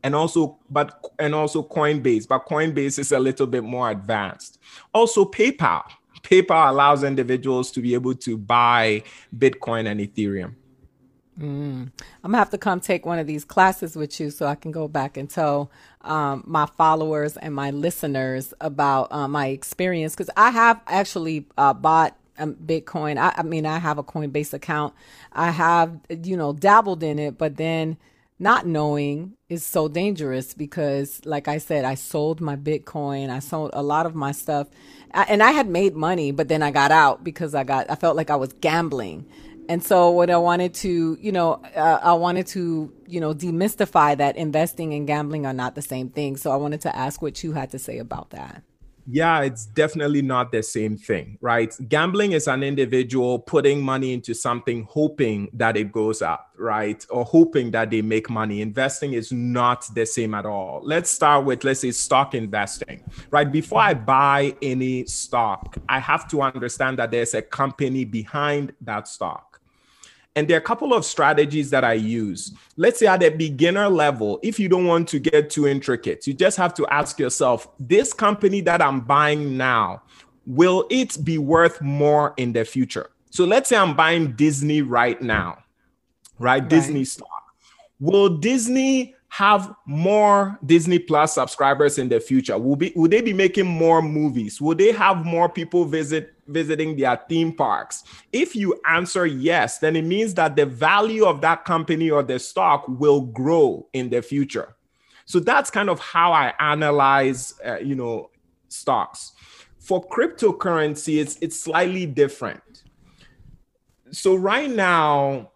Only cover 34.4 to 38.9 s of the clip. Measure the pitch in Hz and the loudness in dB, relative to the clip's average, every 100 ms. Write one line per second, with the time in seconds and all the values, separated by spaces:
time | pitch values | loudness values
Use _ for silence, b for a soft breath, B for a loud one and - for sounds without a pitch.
34.4 | - 147 143 B B B B - 208 208 | -4 -4 -6 B B B B -2 2 6
35.4 | 226 302 220 170 196 156 156 180 143 139 | 6 4 0 0 0 0 -2 -2 -2 -4
36.4 | 147 156 147 143 143 160 143 - 170 - | -2 0 0 2 4 6 6 2 -8 -8
37.4 | 160 143 135 135 - 151 170 151 156 147 | -6 -4 -2 -2 -2 -2 0 0 -2 -2
38.4 | 131 - 165 165 170 | -4 -4 0 0 -2